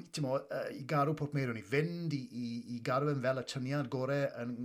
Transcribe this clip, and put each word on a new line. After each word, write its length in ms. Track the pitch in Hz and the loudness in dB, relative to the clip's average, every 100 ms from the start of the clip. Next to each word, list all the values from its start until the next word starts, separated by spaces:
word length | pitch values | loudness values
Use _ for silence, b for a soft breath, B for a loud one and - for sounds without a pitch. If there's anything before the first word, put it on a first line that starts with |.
| - | -6
t'mo, 260 | - 135 135 | -2 2 0
yy, 360 | - 139 117 - | 0 -2 -2 -4
i 40 | 127 | 0
garw 260 | 151 143 151 | 4 4 2
Portmeirion 420 | 147 143 131 113 | 0 0 0 -2
i 60 | 104 | 0
fynd, 480 | 139 160 175 165 | 2 2 0 -2
i, 100 | 143 123 | -2 -4
i, 180 | 120 120 117 - 120 | -6 -4 -4 -6 -4
i 40 | |
garw 260 | 117 127 147 | 0 2 4
e'n 140 | 143 | 2
fel 160 | 127 131 | 2 0
y 80 | 120 | -2
tyniad 420 | 131 127 143 123 | -4 -2 0 0
gore 360 | 135 131 143 139 - | 0 2 2 0 -2
yn 120 | 120 120 | -4 -4